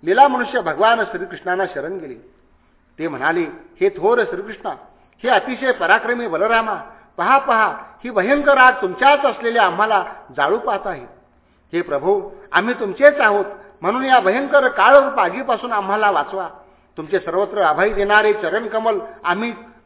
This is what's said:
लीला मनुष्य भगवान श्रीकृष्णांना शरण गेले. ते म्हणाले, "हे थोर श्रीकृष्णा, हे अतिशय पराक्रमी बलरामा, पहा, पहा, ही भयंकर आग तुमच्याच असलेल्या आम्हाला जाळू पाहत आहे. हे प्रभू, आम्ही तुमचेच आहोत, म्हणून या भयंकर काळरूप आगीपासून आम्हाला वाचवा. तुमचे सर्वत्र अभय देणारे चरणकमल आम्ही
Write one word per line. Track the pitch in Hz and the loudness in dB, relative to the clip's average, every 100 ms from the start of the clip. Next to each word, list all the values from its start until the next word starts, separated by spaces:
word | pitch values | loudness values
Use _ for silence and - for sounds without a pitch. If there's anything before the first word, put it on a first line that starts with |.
लीला | 160 214 277 | 0 4 4
मनुष्य | 254 240 247 | 4 -4 -4
भगवान | 170 151 220 233 | -4 0 2 2
श्रीकृष्णांना | 208 180 185 180 185 185 185 | -2 -6 -10 -10 -6 -4 -4
शरण | 147 147 | -6 -10
गेले. | 190 156 113 - _ _ _ _ _ _ - | -10 -12 -18 -20 _ _ _ _ _ _ -10
ते | 160 | -8
म्हणाले, | 135 143 170 160 - - - | -4 -2 -2 -4 -8 -20 -2
"हे | 190 | -2
थोर | 190 185 240 185 | 0 0 0 0
श्रीकृष्णा, | 175 202 214 208 147 - _ _ _ | -6 -10 -12 -12 -12 -16 _ _ _
हे | 240 | 0
अतिशय | 220 190 247 262 | 0 0 -6 -4
पराक्रमी | 247 170 220 226 240 233 | -2 2 2 2 -4 -4
बलरामा, | 165 208 226 220 185 - - _ - | -2 0 0 -2 -8 -12 -20 _ -6
पहा, | 180 269 | 2 2
पहा, | 277 226 208 143 - - | 2 0 0 -2 -14 -16
ही | 240 | -4
भयंकर | 214 190 285 285 269 | -2 0 0 4 6
आग | 254 254 | 6 4
तुमच्याच | 190 180 262 285 | -4 2 4 4
असलेल्या | 285 - 233 233 | 2 -2 -2 2
आम्हाला | 196 170 214 208 170 - - 127 | 0 2 0 0 -2 -12 -14 -4
जाळू | 143 214 | 0 0
पाहत | 226 202 202 | -2 -4 -6
आहे. | 156 120 - _ _ _ _ _ | -10 -14 -20 _ _ _ _ _
हे | 165 | -6
प्रभू, | 170 139 156 202 - - - | -4 -4 0 -2 -2 -18 -2
आम्ही | 160 214 240 | -2 0 -4
तुमचेच | 214 185 277 285 | -6 4 4 6
आहोत, | 220 202 196 - - _ | 2 2 -2 -10 -20 _
म्हणून | 165 240 | -4 -2
या | 262 254 | 2 2
भयंकर | 185 226 277 285 254 | 2 -2 2 2 2
काळरूप | - 208 277 277 277 | 2 6 6 6 0
आगीपासून | 190 208 269 226 247 | -2 -2 -4 -4 -4
आम्हाला | 220 190 208 214 | -6 -4 0 0
वाचवा. | 170 - 190 175 - - _ _ - | 0 -4 -6 -10 -12 -20 _ _ -16
तुमचे | 160 190 | -4 -4
सर्वत्र | 170 175 202 208 | -2 -4 -2 0
अभय | 170 156 202 | 0 2 0
देणारे | 202 202 208 214 | 0 2 4 4
चरणकमल | 208 170 196 226 220 220 208 - - | 0 -2 -4 -4 -4 -2 -4 -6 -10
आम्ही | - 196 233 220 - _ | -4 -4 -4 -8 -18 _